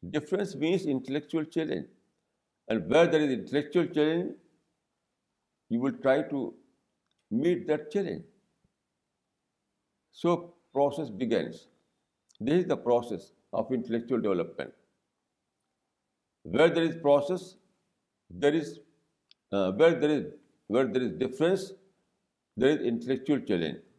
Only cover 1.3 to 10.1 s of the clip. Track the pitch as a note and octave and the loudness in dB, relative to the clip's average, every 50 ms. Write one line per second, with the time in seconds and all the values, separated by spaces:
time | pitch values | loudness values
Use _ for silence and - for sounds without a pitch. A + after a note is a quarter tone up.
1.3 | - E3 D#3 D3+ - E3 D#3 - - E2 - - _ _ _ _ _ _ _ _ | -4 -4 -4 -2 -4 -4 -4 -2 -4 -6 -6 -10 _ _ _ _ _ _ _ _
2.3 | _ _ _ _ _ _ _ - A2 A2+ E2+ D#2+ A#2 D#3 E3+ E3+ - D#3 D3+ C#3+ | _ _ _ _ _ _ _ -2 -2 -2 -2 2 6 6 6 6 6 2 2 2
3.3 | C3 A2 F#2+ - B2+ C#3+ C#3+ - - F3+ E3+ - - D3+ D3+ D#3 D#3+ E3+ F#3 - | 0 -2 -4 -2 -2 -2 -2 0 0 0 0 2 2 2 2 2 2 0 -2 -4
4.3 | - - _ _ _ _ _ _ _ _ _ _ _ _ _ _ _ _ _ _ | -8 -12 _ _ _ _ _ _ _ _ _ _ _ _ _ _ _ _ _ _
5.3 | _ _ _ _ _ _ _ _ A2 A#2 B2 C#3 A#2 - - C3+ C3 C#3+ D3+ - | _ _ _ _ _ _ _ _ -4 -2 0 -2 -4 0 2 2 2 2 2 -2
6.3 | - C#3 B2 - - - _ _ _ _ _ _ _ _ _ _ _ _ _ _ | -4 -6 -6 -6 -8 -14 _ _ _ _ _ _ _ _ _ _ _ _ _ _
7.3 | G#2+ A#2 C#3+ E3+ F3+ - - - D3+ D3+ D3+ - - G3+ G3 E3 F#2+ D#2+ E3+ - | -4 0 2 2 0 0 0 -2 -4 -4 -4 -4 -4 -4 -2 -2 -6 -8 -10 -16
8.3 | _ _ _ _ _ _ _ _ _ _ _ _ _ _ _ _ _ _ _ _ | _ _ _ _ _ _ _ _ _ _ _ _ _ _ _ _ _ _ _ _
9.3 | _ _ _ _ _ _ _ _ _ _ _ _ _ _ _ _ | _ _ _ _ _ _ _ _ _ _ _ _ _ _ _ _